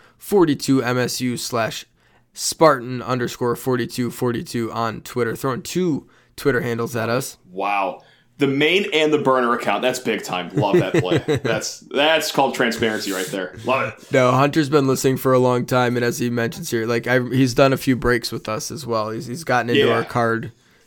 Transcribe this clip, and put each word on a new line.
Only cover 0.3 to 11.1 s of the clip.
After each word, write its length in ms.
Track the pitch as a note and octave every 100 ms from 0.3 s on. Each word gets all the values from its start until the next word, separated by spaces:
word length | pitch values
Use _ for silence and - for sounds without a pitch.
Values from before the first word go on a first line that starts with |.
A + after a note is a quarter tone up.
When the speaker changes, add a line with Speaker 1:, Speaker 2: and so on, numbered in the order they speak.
| G3+ E3 C#3 - C3+
Speaker 1:
M 140 | A#2+ B2+
S 220 | A#2+ -
U 160 | B2+ A#2
slash 480 | - A#2+ A2 - - _ _ _ _
Spartan 680 | - - - D#3+ C3+ A#2+ B2+
underscore 540 | G2+ B2+ A#2+ - B2 A#2
forty-two 560 | C3 B2 A#2 - A#2+
forty-two 600 | - B2 A#2 E3+ A#2+ A2
on 300 | A2 A#2 A2+
Twitter. 340 | - B2 A2+ A2+
Throwing 260 | C3+ A#2+
two 460 | - F3 F#3 C3 - _ _ -
Twitter 260 | C#3+ B2
handles 340 | B2 A#2 A#2 A#2+
at 140 | A2+
us. 280 | B2 C3 - F#2
Speaker 2:
Wow. 520 | F2+ G2 G2+ F#2+ F2+ - _ _ -
The 100 | C#3+
main 380 | C3+ D3+ F#3 G3+
and 200 | D#3 D#3
the 40 | D3
burner 360 | C3+ C3 B2
account. 280 | A#2 - G#2
That's 160 | B2 B2
big 220 | A#2+ G#2
time. 260 | - F#2 F2 F#2
Love 220 | - F3+
that 140 | F#3 E3+
play. 240 | F2+